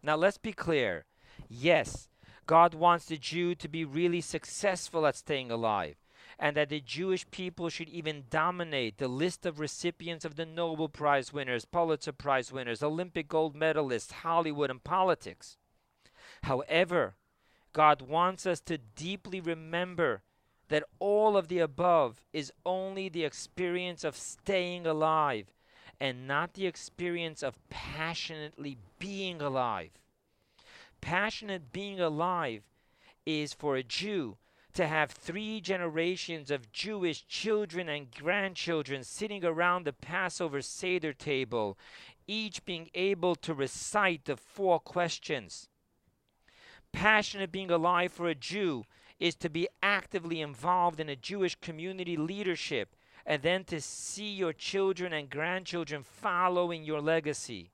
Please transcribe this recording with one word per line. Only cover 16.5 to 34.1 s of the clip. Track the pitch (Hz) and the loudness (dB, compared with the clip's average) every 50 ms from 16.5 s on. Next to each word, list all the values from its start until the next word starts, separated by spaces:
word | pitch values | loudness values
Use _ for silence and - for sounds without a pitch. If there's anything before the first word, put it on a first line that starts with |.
| 135 127 147 - 156 165 185 165 175 170 127 98 104 _ _ _ _ _ _ _ _ _ _ _ | 0 0 0 2 2 2 2 4 2 2 2 0 -2 _ _ _ _ _ _ _ _ _ _ _
God | _ 151 156 156 147 135 | _ 6 8 8 8 6
wants | 135 127 151 165 175 185 190 180 - | 2 -2 2 4 4 2 2 0 -2
us | 190 175 - | -2 -2 -2
to | _ - 170 151 | _ -6 -6 -6
deeply | 120 107 104 - 151 175 196 196 _ 208 185 190 | -6 -14 -14 -10 -8 -6 -6 -8 _ -8 -8 -6
remember | 170 165 170 160 160 160 165 170 180 185 180 170 170 139 110 95 _ _ _ _ _ _ _ _ _ _ | -4 -4 -4 -4 -6 -6 -4 -4 -4 -4 0 0 0 0 0 -2 _ _ _ _ _ _ _ _ _ _
that | 151 151 151 - _ - | 0 0 0 -2 _ -2
all | 185 202 208 208 214 214 208 | 2 4 4 6 6 6 6
of | 196 175 156 | 4 2 2
the | 180 180 | 2 2
above | 165 156 135 131 175 180 170 165 143 120 110 - _ _ | 2 0 2 2 4 6 8 6 6 4 0 -8 _ _
is | - 156 143 127 - _ _ | -6 -6 -6 -6 -10 _ _
only | 175 185 185 190 190 190 196 190 190 | -2 -2 -2 -2 -4 -6 -6 -6 -4
the | 156 170 160 | -4 -2 -4
experience | 143 - - - - _ - 185 180 175 180 180 180 175 156 - | -4 -4 -6 -14 -12 _ -4 -2 0 0 -2 -2 -4 -8 -4 -6
of | 156 139 | -6 -6
staying | - - - - - _ - 202 185 180 175 175 175 170 | -6 -12 -14 -14 -10 _ 0 0 2 2 0 -4 -2 0
alive | 165 156 151 156 160 156 160 151 143 127 107 101 101 _ _ _ _ _ - - - - _ | 0 2 2 4 4 4 4 4 2 2 -2 -4 -8 _ _ _ _ _ -20 -20 -20 -10 _
and | 139 135 127 123 127 | -4 -4 -4 -4 -4
not | 135 139 147 170 190 _ | 0 0 0 0 -2 _
the | 190 196 | -4 -4
experience | 180 160 - - - _ - - 175 175 175 170 165 156 - | -4 -4 -4 -14 -16 _ -6 -4 -4 -2 -2 -4 -6 -6 -4
of | - 135 117 - _ _ | -6 -6 -6 -6 _ _
passionately | - - - - 139 147 160 165 170 - - - 160 156 151 151 - - 143 143 139 120 98 - _ _ | -12 -10 -10 -8 -6 -6 -4 -4 -4 -6 -8 -8 -8 -10 -10 -12 -12 -10 -10 -10 -10 -10 -16 -20 _ _
being | 175 196 202 196 196 185 175 160 | -10 -8 -6 -6 -6 -6 -4 -4
alive. | 147 143 131 131 127 120 110 95 82 78 _ - _ _ _ _ _ _ _ _ _ _ _ _ _ - - - - - _ _ | -4 -2 0 0 0 0 0 -4 -6 -8 _ -20 _ _ _ _ _ _ _ _ _ _ _ _ _ -20 -20 -20 -20 -20 _ _
Passionate | - - 165 185 202 214 220 - 220 208 196 180 151 123 | -6 -2 0 0 0 0 -4 -6 -8 -6 -8 -8 -8 -8
being | _ 185 202 202 196 185 | _ -8 -8 -6 -4 0
alive | 175 160 151 147 165 180 185 175 160 131 113 104 101 _ _ _ _ _ _ _ _ - - _ _ | 0 0 2 0 0 0 0 0 -2 -2 -4 -6 -12 _ _ _ _ _ _ _ _ -20 -20 _ _
is | 147 156 151 151 143 | -2 -2 -2 -2 -4
for | - - - 147 139 | -8 -4 -2 0 0
a | 131 | 0
Jew | 131 117 - - 170 208 | -2 -4 -6 -4 -4 -2